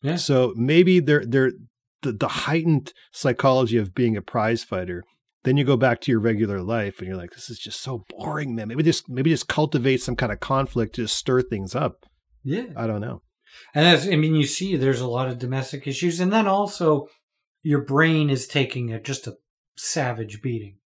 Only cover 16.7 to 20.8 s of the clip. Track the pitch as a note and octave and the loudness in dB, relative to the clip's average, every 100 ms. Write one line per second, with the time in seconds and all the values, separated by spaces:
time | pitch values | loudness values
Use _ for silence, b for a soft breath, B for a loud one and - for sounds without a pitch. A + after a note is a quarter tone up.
16.7 | - E3 D3 C#3+ B _ _ _ _ D#3 | 0 2 2 -2 B _ _ _ _ 0
17.7 | D3 - C#3 D#3+ D#3 D3+ C3+ - D3 C3 | 0 2 4 4 4 2 0 -2 -2 -2
18.7 | B2+ A#2+ A2+ A#2+ C3+ - - _ _ _ | -2 -6 -8 -8 -8 -10 -14 _ _ _
19.7 | - - E3 B2+ A2+ A2 G#2 C3 A2+ G2+ | -10 -6 -2 -2 -4 -8 -8 -6 -6 -8
20.7 | G2 | -18